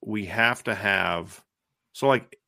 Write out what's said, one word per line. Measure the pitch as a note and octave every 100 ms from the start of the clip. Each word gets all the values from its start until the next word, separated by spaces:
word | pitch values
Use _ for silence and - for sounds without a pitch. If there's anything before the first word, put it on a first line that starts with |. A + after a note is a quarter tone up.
we | - G#2+ F#2+
have | G2 A#2 B2 -
to | G2+
have," | G2+ G2 F2+ E2+ F#2 - _ _ _ _ _
so, | - C#3
like, | C3 C3+ -